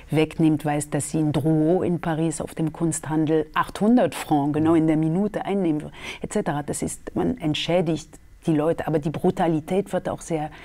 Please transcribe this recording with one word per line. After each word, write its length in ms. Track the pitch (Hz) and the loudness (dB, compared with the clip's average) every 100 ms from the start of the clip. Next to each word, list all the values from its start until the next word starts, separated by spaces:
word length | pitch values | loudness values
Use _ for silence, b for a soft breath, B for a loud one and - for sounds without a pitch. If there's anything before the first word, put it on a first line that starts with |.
| B | B
wegnimmt, 540 | 147 156 - 160 151 | 0 0 4 4 4
weiß, 260 | 151 147 - | 0 -2 -2
dass 220 | 147 - | -4 -2
sie 80 | 160 | 0
in 120 | 151 | 0
Drouot 540 | 151 156 156 156 180 151 | 2 2 4 4 2 2
in 140 | 175 | -2
Paris 400 | 170 156 165 - | -2 -2 -2 -2
auf 140 | 170 | -8
dem 180 | - 160 | -4 -4
Kunsthandel 760 | - 165 156 139 156 151 160 - | -2 -2 -2 -2 0 2 2 0
achthundert 600 | - - - 208 247 170 | -2 -2 0 4 4 4
Franc 400 | - - 151 143 | 0 0 2 2
genau 200 | 147 160 | 2 4
in 140 | 170 160 | 4 4
der 80 | 156 | 2
Minute 500 | 160 175 208 170 - | 2 0 0 -2 -2
einnehmen, 460 | 196 170 151 147 B B B | 0 0 -2 -4 B B B
et 120 | - | -4
cetera. 300 | 214 180 147 | -2 -2 -4
Das 180 | 143 - | -4 -6
ist, 320 | 160 - - | -6 -8 -8
man 240 | - 170 - | -2 -2 -2
entschädigt 800 | 156 147 - 175 165 156 - - - - | -2 -2 0 2 2 -2 -6 -20 -20 -6
die 100 | - | 0
Leute, 340 | 151 156 165 - | 2 2 0 0
aber 100 | 156 | 0
die 120 | 156 | 0
Brutalität 800 | 143 180 175 170 160 156 185 196 | 0 0 2 0 0 0 -2 0
wird 160 | 185 - | -4 -4
auch 120 | - | -6
sehr 300 | - 160 151 B | -4 -4 -4 B